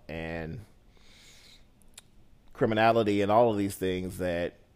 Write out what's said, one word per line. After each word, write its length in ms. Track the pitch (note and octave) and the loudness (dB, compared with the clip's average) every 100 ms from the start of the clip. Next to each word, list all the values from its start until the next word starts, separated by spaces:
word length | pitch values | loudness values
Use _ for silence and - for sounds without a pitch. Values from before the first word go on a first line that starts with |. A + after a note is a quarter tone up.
| - | -12
and 520 | D#2+ E2 E2 D#2+ G#2+ G#2 _ _ _ - - - - - - - _ - - _ - - - - | -10 -8 -8 -10 -12 -16 _ _ _ -20 -20 -20 -20 -20 -20 -20 _ -20 -20 _ -20 -20 -20 -20
criminality 680 | - B2 A2 A2+ A2+ G#2 G2+ | -2 0 4 4 4 2 2
and 100 | G2+ | 4
all 200 | A2 B2 | 4 4
of 80 | G#2 | 2
these 180 | G2 - | -4 -4
things, 420 | F#2+ F#2 F#2 F#2+ | -4 -4 -6 -6
that 360 | F2+ E2+ F2 - _ | -4 -2 -4 -8 _